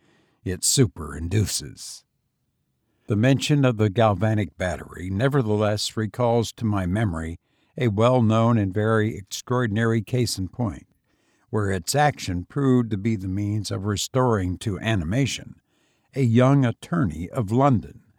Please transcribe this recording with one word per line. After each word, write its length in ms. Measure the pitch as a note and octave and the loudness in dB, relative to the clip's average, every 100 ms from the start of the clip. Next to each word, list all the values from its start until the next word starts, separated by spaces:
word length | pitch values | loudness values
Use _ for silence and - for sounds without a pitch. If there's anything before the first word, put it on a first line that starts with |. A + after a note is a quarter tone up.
| _ _ _ _ | _ _ _ _
it 180 | G2 F2+ | -8 -4
superinduces. 1400 | - - B2 - D2 D2 E2 G#2+ G2+ - C#2+ - - - _ _ _ _ _ _ _ _ _ _ - | -2 2 2 0 -12 -8 -2 0 0 -4 -10 -16 -16 -18 _ _ _ _ _ _ _ _ _ _ -4
The 80 | G#2 | 2
mention 500 | B2 C3+ - D3 C3 | 4 2 2 2 2
of 120 | G#2+ | 2
the 120 | G#2+ | 0
galvanic 680 | F2+ A2 F#2+ A2 G#2+ G2 - | 4 2 4 0 0 -2 -4
battery 520 | F#2 D#2 - - F2+ | -4 -4 -10 -12 -6
nevertheless 880 | F#2+ C3+ C#3+ A2 G#2 G#2+ G#2+ - - | 0 0 2 0 0 0 0 -4 -4
recalls 540 | A2 - A#2+ A#2 A2 | -6 -2 0 2 -2
to 120 | - A2 | -4 -2
my 200 | G2+ F2+ | 0 0
memory 540 | G2 A2 E2 D#2+ E2+ _ _ _ - | 0 0 -2 -6 -10 _ _ _ -4
a 120 | B2 | -2
well-known 680 | G2+ A#2 B2+ A2 A2+ A2+ A#2 | 2 4 4 4 4 4 2
and 160 | G2 | 0
very 440 | G2+ G#2+ A2 G#2+ G2+ | 0 0 2 0 -4
extraordinary 840 | G2 - - B2 A#2+ G2+ A#2 A2+ | -12 -14 -4 -2 -2 0 2 0
case 360 | G2+ B2+ A#2 - | -2 -2 -2 -4
in 100 | F#2 | -8
point, 380 | - A#2 D2+ - _ _ _ _ _ _ | -4 -6 -6 -16 _ _ _ _ _ _
where 220 | A2 G2+ | -4 -2
its 240 | F#2+ - C#3 | -2 -2 2
action 500 | D3 - - F2+ F2+ | 2 0 -6 -6 -6
proved 460 | C#3+ C3+ B2+ A2+ | -2 2 2 2
to 60 | G#2 | -2
be 180 | G#2+ G#2+ | -2 -2
the 120 | F#2+ | -4
means 440 | F#2+ G#2 G#2+ F#2+ | -4 -2 -4 -4
of 140 | G#2+ G2 | -6 -2
restoring 720 | G#2 - C3 B2+ G#2+ F2+ F2+ | -4 -2 0 2 2 0 -4
to 200 | - F#2 | -4 -4
animation 760 | A2 A2+ D#2+ A#2 C3+ - - - _ _ _ _ _ C3+ | -2 -2 0 0 -2 -4 -12 -20 _ _ _ _ _ -2
a 60 | |
young 440 | B2+ A2+ B2+ C#3 B2+ | 4 6 6 6 2
attorney 640 | A2 - E3+ A2 D#2 F2 | -2 -4 -2 -2 -2 -6
of 220 | - G2 | -4 -2
London, 500 | A#2 C#3+ A#2+ - - _ | 2 4 2 0 -18 _